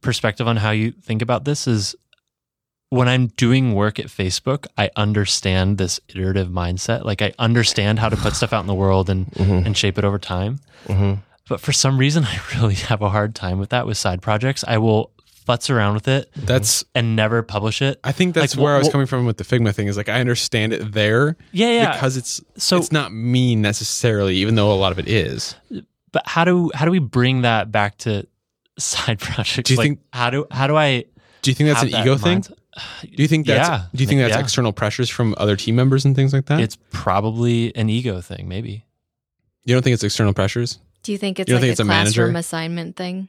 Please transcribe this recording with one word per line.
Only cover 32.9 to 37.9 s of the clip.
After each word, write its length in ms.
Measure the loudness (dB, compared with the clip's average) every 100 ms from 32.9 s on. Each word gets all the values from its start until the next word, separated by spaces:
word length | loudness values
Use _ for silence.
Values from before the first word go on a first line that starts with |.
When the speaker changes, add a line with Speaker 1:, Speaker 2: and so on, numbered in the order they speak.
| -16
Speaker 3:
Do 180 | -14 -2
you 60 | 2
think 180 | 2 2
that's, 220 | 2 2
Speaker 1:
Yeah. 140 | 0 -4
Speaker 3:
do 80 | -2
you 60 | 2
think 140 | 4
that's 120 | 4
Speaker 1:
Yeah. 60 | 2
Speaker 3:
external 320 | 0 0 0
pressures 340 | 0 -4 -2 -4
from 260 | 0 -2 0
other 180 | 0 0
team 180 | 0 2
members 300 | 4 4 2
and 100 | 2
things 160 | 2
like 120 | 0 0
that? 140 | 0
Speaker 1:
It's 160 | 0 -4 _
probably 840 | -6 0 0 0 0 0 0 -2 -2
an 120 |
ego 300 | 0